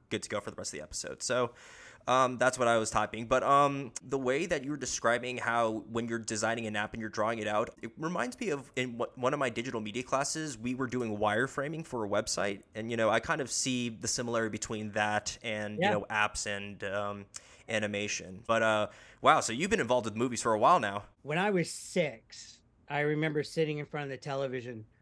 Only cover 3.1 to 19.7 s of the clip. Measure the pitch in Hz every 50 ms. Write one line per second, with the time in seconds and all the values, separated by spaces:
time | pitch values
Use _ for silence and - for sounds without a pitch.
3.1 | - 110 120 110 131 127 95 131 139 143 143 139 139 139 139 110 - - - 127
4.1 | 139 135 131 123 131 151 196 175 165 143 127 143 151 135 127 - - - - 117
5.1 | 120 120 123 127 123 117 110 120 117 117 117 110 110 107 - 110 113 117 117 113
6.1 | 117 113 110 113 113 104 110 110 113 117 113 107 107 104 107 104 - 117 110 110
7.1 | - 113 107 110 117 110 104 104 104 107 120 - - - - 113 - - 156 170
8.1 | 180 185 240 254 - - 247 185 147 139 127 - - 131 127 127 117 117 113 -
9.1 | - 127 123 131 147 147 135 123 110 117 117 131 120 110 107 107 104 123 120 -
10.1 | 135 131 139 - - 160 156 151 123 107 113 123 127 127 135 117 123 123 120 110
11.1 | 104 101 107 104 104 113 135 135 - 147 139 156 160 160 160 - 131 113 107 98
12.1 | 101 107 113 - - - 98 101 101 98 - _ - 110 110 117 120 117 113 104
13.1 | 110 117 - 160 160 156 131 113 - - - 131 127 123 120 120 113 - - 120
14.1 | - 135 120 117 117 113 113 107 104 107 - - 113 107 107 104 101 107 104 104
15.1 | 104 107 - - - - - 117 107 107 104 104 107 127 180 104 107 104 98 -
16.1 | 110 107 104 107 - - - 107 101 101 101 101 98 85 101 95 98 104 101 101
17.1 | 104 101 98 - - - - - - - - - 110 107 107 104 104 101 104 101
18.1 | - - 85 90 92 107 - - 113 113 113 110 107 107 104 - - - - -
19.1 | - - 123 135 156 135 - - 110 131 180 202